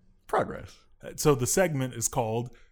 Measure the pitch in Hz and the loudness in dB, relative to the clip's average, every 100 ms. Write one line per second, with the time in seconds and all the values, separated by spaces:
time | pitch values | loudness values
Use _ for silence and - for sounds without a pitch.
0 | - _ - - - - - - - - | -20 _ -4 -2 -2 -6 -14 -20 -20 -18
1 | - - 156 135 123 190 180 139 127 117 | -12 0 4 4 4 2 2 0 -4 -4
2 | - 135 110 117 127 - - | -2 0 0 -2 -4 -10 -20